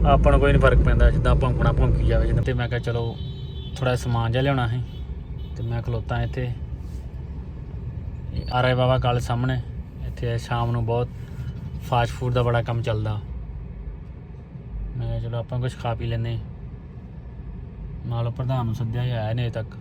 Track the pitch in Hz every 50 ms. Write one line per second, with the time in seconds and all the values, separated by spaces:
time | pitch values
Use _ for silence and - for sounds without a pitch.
0 | - 143 139 139 - 147 143 135 139 143 139 135 135 131 123 123 - 123 117 -
1 | 117 117 - - - 127 123 - - 127 117 - 139 - - 127 131 127 113 -
2 | - 113 113 113 110 113 117 120 113 131 127 123 120 113 123 120 - 120 117 117
3 | 117 117 - - - - - - - - - - - - - - 131 127 123 123
4 | - 123 120 117 113 117 113 131 131 139 139 131 120 113 117 123 120 - - -
5 | - - - - - - - - - - - - 117 113 117 117 110 - 120 113
6 | 104 - 123 117 120 117 - 127 127 123 120 - - - - - - - - -
7 | - - - - - - - - - - - - - - - - - - - -
8 | - - - - - - - - - - - 123 127 127 127 123 127 127 131 127
9 | 123 123 123 123 120 - 123 117 123 131 131 123 113 - - - - - - -
10 | 131 123 120 - 123 120 117 117 - - 120 120 117 117 117 120 113 110 117 120
11 | 123 120 - - - - - - - - - - - - - - - - 131 120
12 | 120 117 - - 127 123 120 127 120 120 120 120 117 - 117 117 113 120 110 107
13 | 107 107 107 107 - - - - - - - - - - - - - - - -
14 | - - - - - - - - - - - - - - - - - - - 123
15 | 117 113 117 117 117 117 117 117 113 - 127 123 123 127 - - - 120 117 113
16 | 120 117 117 117 113 117 113 110 - - - - - - - - - - - -
17 | - - - - - - - - - - - - - - - - - - - -
18 | - 120 117 117 117 117 117 - 127 123 131 127 120 113 110 107 117 113 113 120
19 | 123 127 123 113 107 107 113 120 120 117 110 117 110 - - -